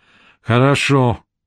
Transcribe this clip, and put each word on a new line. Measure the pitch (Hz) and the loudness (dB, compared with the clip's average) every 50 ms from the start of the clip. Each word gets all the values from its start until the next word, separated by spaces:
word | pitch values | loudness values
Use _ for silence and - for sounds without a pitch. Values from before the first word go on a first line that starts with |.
| _ _ _ _ _ _ _ _ | _ _ _ _ _ _ _ _
«Хорошо», — | _ - 117 123 131 139 143 135 - - 139 135 127 120 107 - _ _ _ _ _ | _ -2 0 2 2 2 0 -2 -2 -2 0 0 0 -2 -2 -6 _ _ _ _ _